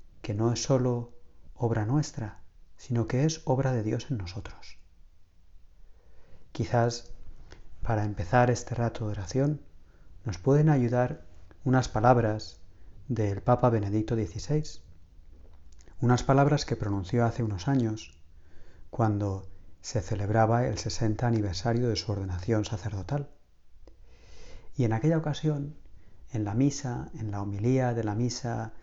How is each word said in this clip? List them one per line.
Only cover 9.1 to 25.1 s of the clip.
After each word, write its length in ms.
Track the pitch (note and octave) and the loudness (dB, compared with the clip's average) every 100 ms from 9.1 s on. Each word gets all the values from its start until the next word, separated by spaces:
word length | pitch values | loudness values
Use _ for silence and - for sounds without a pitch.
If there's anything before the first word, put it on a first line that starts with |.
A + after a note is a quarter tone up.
oración, 480 | G2+ F#2 C3 D3 D3 - - - - - - | -4 -2 0 2 0 -6 -20 -20 -20 -20 -10
nos 140 | A2 F#2 | -6 -2
pueden 320 | - C#3+ D#3 | 4 6 6
ayudar 560 | C#3+ A#2+ B2 B2 D#3 - - - - | 6 4 2 0 -2 -12 -16 -18 -4
unas 260 | B2+ B2+ A#2+ | 2 4 4
palabras 760 | G#2+ A#2+ B2 A2 G#2+ - - - - - - - | 4 6 6 4 0 -6 -14 -18 -18 -18 -10 -4
del 360 | A2+ G#2 G2 | 0 0 2
Papa 260 | - B2 B2+ | 4 6 6
Benedicto 480 | A2+ G2 G#2+ G#2+ A#2 | 4 2 0 2 0
dieciséis, 680 | G2+ A2 - D3+ D#3 - - - - - - - - - - - - - | -2 -4 -2 0 -2 -8 -14 -18 -20 -20 -20 -20 -20 -18 -18 -18 -14 0
unas 200 | A#2+ B2 | 4 4
palabras 420 | - C3+ C#3+ C#3+ | 6 6 6 4
que 120 | - A2+ | 0 -2
pronunció 500 | G#2 G2 F2+ A#2+ A#2 | -2 -2 0 2 2
hace 160 | - | 0
unos 260 | A2 F#2+ C#3 | -2 -2 0
años, 500 | C3+ A2+ A2 - - - - - - - - - | 2 2 -2 -10 -20 -20 -20 -14 -12 -12 -14 -8
cuando 580 | - A2 G#2 G2+ F#2+ - - - - | 0 2 2 0 -4 -8 -14 -14 -16
se 180 | - A2+ | -6 -4
celebraba 640 | - G2+ G2+ A2 A2 A#2+ B2 | -2 -2 2 4 6 4 2
el 120 | A2 | -2
sesenta 480 | A2 - A2+ G#2+ A#2+ | -2 0 2 2 2
aniversario 640 | A2+ G2+ F2 B2 A#2 B2 | 2 0 0 0 2 2
de 60 | G#2+ | 0
su 140 | - | -2
ordenación 540 | G2 F#2+ F2+ F2+ A2 | -2 -2 -2 0 0
sacerdotal. 640 | G#2 G#2 G#2 G2 F#2 C#3+ C#3 - - - - - - - - - - - - - - | 0 -4 -6 -6 -4 -4 -4 -12 -20 -20 -20 -20 -18 -20 -20 -20 -16 -14 -12 -12 -6
Y 100 | - | 0
en 100 | A#2 | 2
aquella 240 | A2 D#3 | 4 2